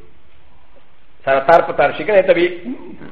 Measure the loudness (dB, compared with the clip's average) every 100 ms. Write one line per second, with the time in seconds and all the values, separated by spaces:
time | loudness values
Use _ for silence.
0 | -14 -14 -14 -14 -14 -16 -16 -16 -16 -16
1 | -16 -6 0 2 6 6 6 2 2 0
2 | 2 4 6 4 2 -2 -10 -10 -12 -14
3 | -14